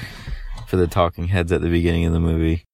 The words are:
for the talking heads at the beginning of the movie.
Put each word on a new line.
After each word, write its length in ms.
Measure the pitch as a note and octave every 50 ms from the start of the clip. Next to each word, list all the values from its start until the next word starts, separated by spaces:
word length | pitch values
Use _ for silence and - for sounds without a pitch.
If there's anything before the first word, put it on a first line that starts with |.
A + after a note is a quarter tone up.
| - - - - - - - - - - - - -
for 100 | - -
the 100 | F#2 F2
talking 400 | D#2+ - G2 F2 E2 - - E2+
heads 240 | F2+ G2 F2+ E2+ E2
at 100 | F2 D#2
the 80 | D#2 E2+
beginning 360 | E2+ E2+ E2+ E2+ E2+ E2 E2+
of 80 | E2 E2+
the 60 | E2+
movie. 420 | E2 E2 E2 D#2+ D#2+ D#2+ E2 E2 - _